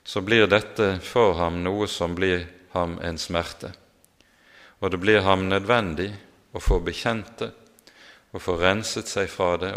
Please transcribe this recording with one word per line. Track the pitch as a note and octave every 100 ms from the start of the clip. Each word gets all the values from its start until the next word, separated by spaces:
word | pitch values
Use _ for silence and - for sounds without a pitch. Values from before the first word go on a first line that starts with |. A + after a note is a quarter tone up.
så | - -
blir | F#2+ A2+ G#2
dette | G2+ A2 - G#2 F#2
for | - B2+ A2 E2
ham | E2+ F2
noe | F2+ G2+ G#2
som | - E2+ F2
blir | F#2+ F2+ E2+ - -
ham | F#2 F2 E2+
en | F2 D#2+
smerte. | - E2+ E2+ - - F#2 _ _ _ _ _ _ _ - - -
Og | G2
det | F2
blir | F#2+ G#2+
ham | F#2+ F#2+ F#2+
nødvendig | G2 G2 A#2+ G2+ D#2 F#2+ G2+ - _ _
å | A2
få | - F#2+
bekjent | F2 E2+ A#2+ A2+ G2+ -
det, | A2+ - _ _ - _ - - _
å | F#2+
få | - F2
renset | F2+ G2+ A2 - A2
seg | - F#2
fra | - F#2 F2
det | F#2